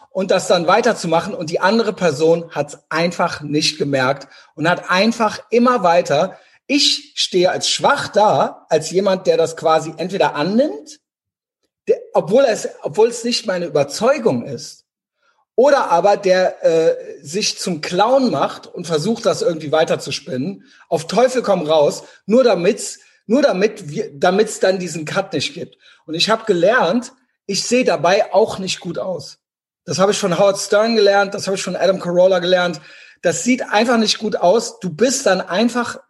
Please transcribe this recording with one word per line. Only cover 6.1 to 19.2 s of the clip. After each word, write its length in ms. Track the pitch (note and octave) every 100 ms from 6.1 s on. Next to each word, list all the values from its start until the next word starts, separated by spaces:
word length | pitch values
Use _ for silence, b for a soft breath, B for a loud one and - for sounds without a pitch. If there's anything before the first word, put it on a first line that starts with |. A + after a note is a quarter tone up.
| C#3+ F#3 B B B -
ich 480 | C#4+ - - - -
stehe 340 | - F3+ -
als 200 | C#3+ -
schwach 400 | - F#3+ C#4+ -
da, 560 | G3 G#3 C#3+ A3 - -
als 240 | D#3 D#3
jemand, 340 | F3 G3+ F#3 -
der 100 | E3
das 180 | D#3+ -
quasi 380 | D#3 D#3+ D#3 -
entweder 400 | F#3+ F#3+ D3 C#3+
annimmt, 640 | E3+ A3 D#4 A4 - - _ _ _ _ _ _ _ _ -
der, 140 | - -
obwohl 300 | G3+ E3 A#3+
es, 240 | C4+ G3+ - -
obwohl 260 | F3+ F3+ A#3
es 160 | A#3
nicht 220 | A#3+ A#3 G#3
meine 220 | F3+ E3+
Überzeugung 760 | D3 C#3 - A#3 C#4+ A3 B2 C3+
ist, 380 | A#2+ - - _ _ _ _ _ _ _ -
oder 340 | C#4+ C4+ G3+
aber 280 | F3 G3+ G3+
der, 460 | F#3+ F#3 F3+ -
äh, 320 | F3+ E3 E3 E3 - -
sich 340 | C#3+ F#3+ - -
zum 240 | G3 D#3
Clown 480 | - F3+ A3 C4+ B3
macht 380 | D3 G3+ - -
und 180 | - E3+
versucht, 400 | D#3 F#3+ A#3